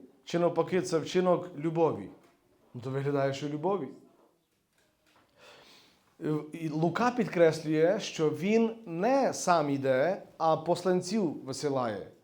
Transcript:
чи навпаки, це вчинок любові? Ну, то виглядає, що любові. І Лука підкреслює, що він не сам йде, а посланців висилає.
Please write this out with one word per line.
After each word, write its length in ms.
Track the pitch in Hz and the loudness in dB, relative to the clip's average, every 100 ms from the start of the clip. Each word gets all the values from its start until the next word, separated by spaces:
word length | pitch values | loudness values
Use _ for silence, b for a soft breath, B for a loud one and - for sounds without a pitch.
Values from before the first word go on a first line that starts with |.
| - _ - | -16 _ -4
чи 140 | 175 | 0
навпаки, 420 | 170 170 165 185 | 2 2 0 0
це 180 | 180 165 | 0 -2
вчинок 500 | 139 185 180 175 - 143 | 0 0 2 2 -2 -6
любові? 520 | 160 160 156 107 90 - _ _ _ _ _ | -4 2 2 0 -10 -16 _ _ _ _ _
Ну, 80 | 123 | -12
то 80 | 127 | -6
виглядає, 440 | 135 139 139 135 | -4 -2 0 0
що 160 | 139 147 | -2 -6
любові. 380 | 147 165 196 131 - - _ _ _ _ _ _ _ _ _ _ _ _ _ b b b b b b b - 156 156 151 | -4 -4 -4 -6 -12 -20 _ _ _ _ _ _ _ _ _ _ _ _ _ b b b b b b b -8 -4 -4 -4
І 180 | 165 160 | -8 -6
Лука 420 | 151 170 165 240 | -2 0 0 0
підкреслює, 880 | 247 170 175 160 160 151 156 165 311 | 0 0 6 6 4 0 2 4 2
що 280 | - - 151 | -4 -2 -2
він 420 | 135 190 226 226 226 - | 0 2 4 2 -2 -10
не 480 | 165 214 269 220 | -2 2 2 0
сам 360 | 135 - 170 147 | 0 2 2 2
йде, 520 | 139 131 131 160 202 - - | 0 2 2 2 -2 -8 -2
а 200 | 160 156 | 0 2
посланців 840 | 165 170 190 180 180 220 170 117 127 | 0 0 2 0 0 -2 -2 -4 -10
висилає. 640 | 131 147 135 120 101 80 - | -6 -2 -2 -2 -4 -10 -18